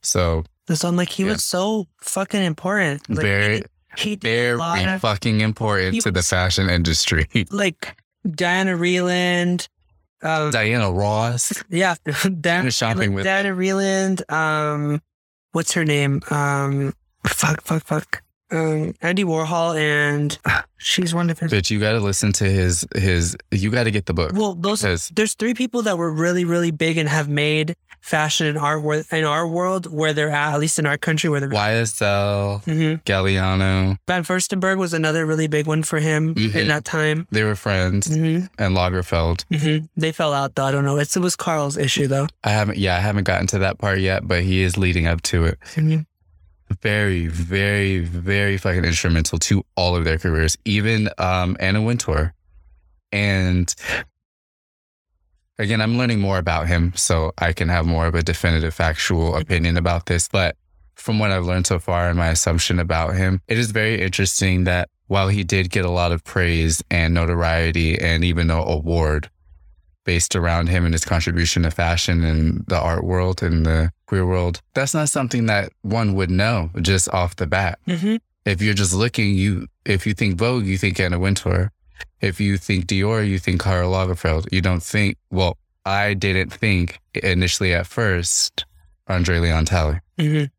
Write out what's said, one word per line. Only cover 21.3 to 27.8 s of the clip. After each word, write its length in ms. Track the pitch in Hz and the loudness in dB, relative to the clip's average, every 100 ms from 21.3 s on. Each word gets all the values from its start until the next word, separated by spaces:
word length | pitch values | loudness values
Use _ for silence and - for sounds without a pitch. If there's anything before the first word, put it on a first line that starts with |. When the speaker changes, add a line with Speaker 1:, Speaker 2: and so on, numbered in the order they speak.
Speaker 2:
of 80 | 165 | -2
his 120 | 165 | 0
Speaker 1:
But 180 | 104 95 | 0 0
you 120 | 107 | 0
gotta 180 | 104 113 | 2 2
listen 320 | 101 95 107 | 0 0 0
to 120 | 98 101 | 2 2
his, 420 | 98 90 87 - - | 2 2 0 -2 0
his, 400 | 95 90 85 87 - | 2 2 0 -4 -4
you 180 | 101 101 | -2 0
gotta 200 | 117 113 | 2 2
get 140 | 104 90 | 0 -2
the 80 | |
book. 180 | 85 80 | -2 0
Speaker 2:
Well, 220 | 190 214 175 | 0 -2 -2
those, 260 | 185 208 | -2 0
Speaker 1:
Because 260 | 101 85 - | 0 -2 -2
Speaker 2:
there's 240 | 170 214 | -2 -2
three 200 | - 220 | 0 -2
people 280 | 233 247 240 | -2 -2 -2
that 160 | 214 175 | -2 -2
were 160 | 170 | -2
really, 320 | 156 170 180 175 | 0 0 0 0
really 260 | 170 175 | 0 0
big 260 | 156 165 165 | 0 0 0
and 120 | 151 | 0
have 180 | 151 147 | 0 0
made 480 | 147 147 151 156 170 | 0 0 0 -2 -6